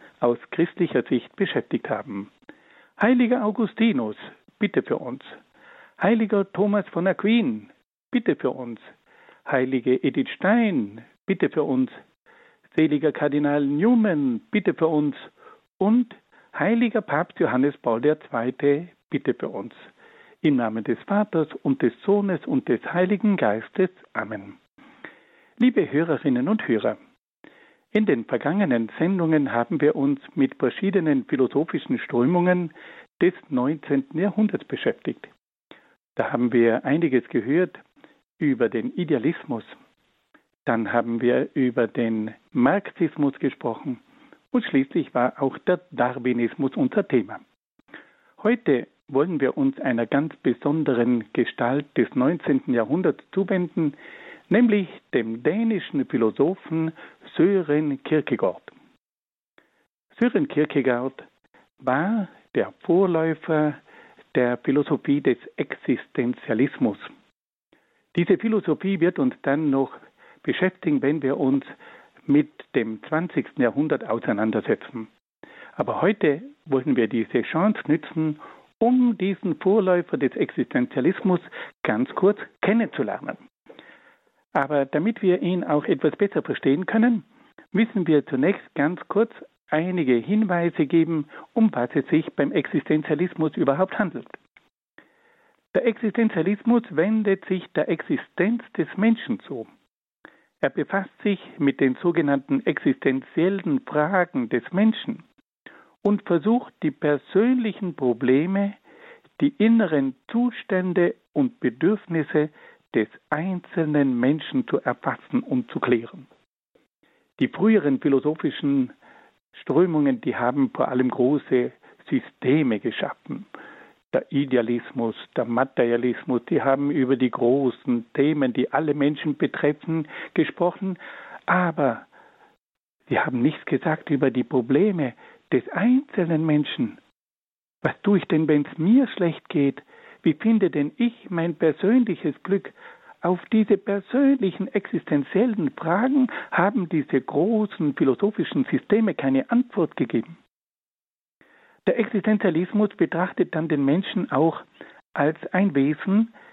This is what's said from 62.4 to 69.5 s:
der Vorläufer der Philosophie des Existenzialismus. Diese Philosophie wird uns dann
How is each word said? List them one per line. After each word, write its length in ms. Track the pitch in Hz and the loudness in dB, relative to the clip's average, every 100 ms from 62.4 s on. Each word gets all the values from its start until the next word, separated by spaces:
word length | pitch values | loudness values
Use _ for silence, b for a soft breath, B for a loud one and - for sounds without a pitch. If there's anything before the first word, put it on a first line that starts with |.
| _ | _
der 180 | - 104 - | -4 -4 -6
Vorläufer 920 | - 175 190 165 160 156 - 156 151 139 B B B - _ | 0 2 2 2 0 -2 -2 0 0 -2 B B B -20 _
der 240 | - 123 123 | 0 0 0
Philosophie 640 | - 139 143 143 - 143 | 0 0 0 -2 0 0
des 160 | 135 117 - - | 0 -2 -4 -8
Existenzialismus. 1400 | 139 - - 127 - - 120 123 - 113 139 - 117 98 - - _ _ _ _ _ _ _ _ _ - | -8 -8 -4 -4 -4 -4 -4 -4 -4 0 0 0 -2 -2 -10 -20 _ _ _ _ _ _ _ _ _ -2
Diese 200 | 175 185 | 2 2
Philosophie 640 | 220 214 - 151 190 190 | 2 0 0 -2 -2 0
wird 180 | 170 175 | 0 2
uns 160 | 131 - | -2 -2
dann 300 | - | -2